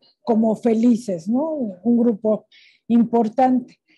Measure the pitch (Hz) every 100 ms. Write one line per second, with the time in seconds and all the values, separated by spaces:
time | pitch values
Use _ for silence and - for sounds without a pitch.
0 | _ _ - 220 220 214 240 226 240 220
1 | - 170 180 247 320 302 220 180 233 240
2 | 240 196 214 208 _ _ _ _ - 233
3 | 233 233 220 240 254 254 - _ _